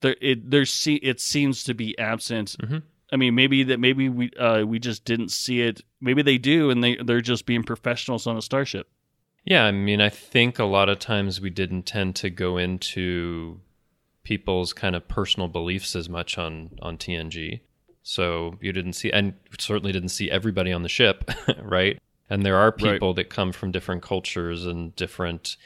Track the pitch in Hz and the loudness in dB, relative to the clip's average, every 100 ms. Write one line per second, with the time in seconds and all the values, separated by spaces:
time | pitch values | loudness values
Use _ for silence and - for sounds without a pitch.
0 | 131 - 135 123 117 143 131 - 156 147 | -2 0 0 -2 2 2 2 0 0 0
1 | 131 123 - 147 139 123 - 113 110 110 | 0 -2 -2 0 0 0 -4 -4 -6 -4
2 | 110 113 - 113 101 - 117 156 - _ | -4 -4 -4 -4 -4 -8 -6 -6 -8 _
3 | _ 135 123 120 135 135 131 120 127 135 | _ 2 4 6 6 4 2 2 2 4
4 | 135 123 123 - 117 110 107 113 120 107 | 0 0 -4 0 2 4 2 -2 -4 -4
5 | - 117 92 - - 123 120 104 _ _ | -2 -2 -2 -4 -2 2 2 -2 _ _
6 | 127 135 143 127 131 165 143 120 120 120 | 2 4 4 4 4 4 4 4 4 2
7 | 120 120 117 117 - 120 113 113 120 120 | 2 2 2 0 0 0 0 -4 -4 -4
8 | - 117 117 113 - 135 135 95 - _ | -2 -4 -2 -4 -2 -2 -2 -6 -10 _
9 | _ _ _ _ - 180 107 98 101 104 | _ _ _ _ 2 6 6 4 2 4
10 | 104 - - 127 120 120 104 98 98 98 | 4 2 0 4 4 2 2 4 4 2
11 | - 104 98 92 95 90 92 92 - 104 | 0 0 0 -4 -6 -4 -2 -4 -4 -2
12 | 95 92 98 87 90 90 90 92 - 92 | -2 -2 -6 -2 -2 0 -2 -4 -6 -4
13 | 90 87 85 85 82 90 _ _ _ _ | -2 -2 -4 -6 -8 -14 _ _ _ _
14 | _ _ - 101 - 92 87 - 98 87 | _ _ -6 -4 0 0 -2 -4 -4 -4
15 | - - 95 - 87 85 85 95 - 90 | -4 -4 -2 -2 -2 -4 -4 -4 -4 -6
16 | 85 85 87 - 82 80 82 - 85 82 | -6 -8 -6 -6 -6 -8 -12 -12 -10 -8
17 | - 85 80 82 80 - - _ _ _ | -6 -6 -6 -8 -8 -10 -14 _ _ _
18 | - - 87 85 85 92 95 92 90 - | -8 -2 -2 -2 -6 -6 -6 -4 -6 -4
19 | 110 - - - _ - - 104 - 92 | -2 0 0 -4 _ -12 -4 -2 -2 -4
20 | 87 - 98 95 110 95 90 87 85 - | -4 -4 -2 0 0 -2 -2 -2 -2 2
21 | 113 - - - - - 101 92 95 - | 2 2 -4 -4 -2 -2 0 2 2 0
22 | _ _ _ 101 98 95 110 110 107 101 | _ _ _ 0 4 6 6 4 0 2
23 | 95 90 - - 92 - 95 90 - 90 | 0 0 -2 -2 -2 -2 -6 -4 -4 -6
24 | - 95 - 90 85 85 87 85 82 - | -4 -4 -2 -4 -4 -4 -6 -6 -8 -8
25 | 87 - 87 85 - - | -8 -4 -6 -6 -10 -12